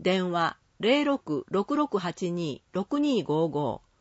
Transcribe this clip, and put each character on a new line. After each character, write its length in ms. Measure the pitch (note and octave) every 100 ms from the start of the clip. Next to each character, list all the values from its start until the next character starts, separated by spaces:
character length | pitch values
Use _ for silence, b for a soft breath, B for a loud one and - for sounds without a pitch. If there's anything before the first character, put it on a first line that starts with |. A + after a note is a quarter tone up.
電 300 | F3+ F#3+ F3+
話 280 | F3 E3 - _ -
零 260 | G#3 C#4+
六 400 | D4 C#4 - D3 -
六 240 | F#3 G3
六 240 | D4 G3 G3+
八 320 | F3 - F3+
二 320 | F3 E3 B2+ -
六 280 | F3 G3+ C#4+
二 240 | D4 A#3+
五 240 | C#3 D#3 E3
五。 340 | D3 C#3 - - _